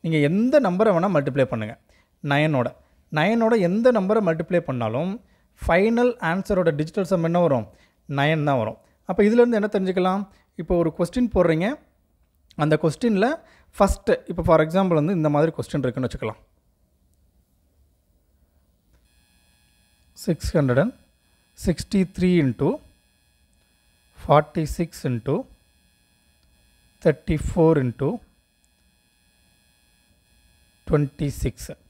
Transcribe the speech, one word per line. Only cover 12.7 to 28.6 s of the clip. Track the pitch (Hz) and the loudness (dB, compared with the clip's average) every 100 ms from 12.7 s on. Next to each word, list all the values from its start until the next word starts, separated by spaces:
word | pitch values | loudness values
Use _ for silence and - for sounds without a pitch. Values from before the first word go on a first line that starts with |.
| 202 | 2
கொஸ்டின்ல | 165 139 240 196 233 214 - _ _ - | 0 0 0 2 0 -2 -10 _ _ 0
ஃபர்ஸ்ட், | 196 - - 170 - | 0 0 -2 -2 -2
இப்போ | 180 170 | -6 2
for | 160 156 | 2 4
example | 180 190 160 | 0 2 0
வந்து | 151 190 | 0 0
இந்த | 156 147 | 0 2
மாதிரி | 160 - | 0 -2
கொஸ்டின் | - 151 127 | -6 -4 -4
இருக்குன்னு | 117 127 | -4 -6
வச்சுக்கலாம். | - 113 104 _ _ _ _ _ _ _ _ _ _ _ _ _ _ _ _ _ _ _ _ _ _ _ _ _ _ _ 831 855 855 855 _ _ _ _ _ _ - - | -6 -10 -10 _ _ _ _ _ _ _ _ _ _ _ _ _ _ _ _ _ _ _ _ _ _ _ _ _ _ _ _ _ _ _ _ _ _ _ _ _ -10 -4
சிக்ஸ் | 165 - 165 | -2 0 0
ஹண்ட்ரட் | 139 123 | 2 2
அண்ட் | 202 - _ _ _ _ _ _ - | 0 -4 _ _ _ _ _ _ -4
சிக்ஸ்டி | 170 - 196 185 - | -4 -2 0 0 0
த்ரீ | 180 180 | 2 2
into | 139 113 143 285 - _ _ _ _ _ _ _ _ _ _ _ _ - | 2 0 -2 -2 -10 _ _ _ _ _ _ _ _ _ _ _ _ -16
ஃபார்ட்டி | - 143 151 - 156 - | 2 2 2 -6 -6 -6
சிக்ஸ் | 165 - 143 | -8 -6 -6
into | 120 - 170 - _ _ _ _ _ _ _ _ _ _ _ _ _ _ _ | -4 -4 -6 -6 _ _ _ _ _ _ _ _ _ _ _ _ _ _ _
தேர்ட்டி | 170 143 - 156 - | -2 -2 -4 -4 -2
ஃபோர் | 175 160 156 | 2 4 4
into | 127 - 135 226 - _ _ _ | 0 -4 -6 -6 -14 _ _ _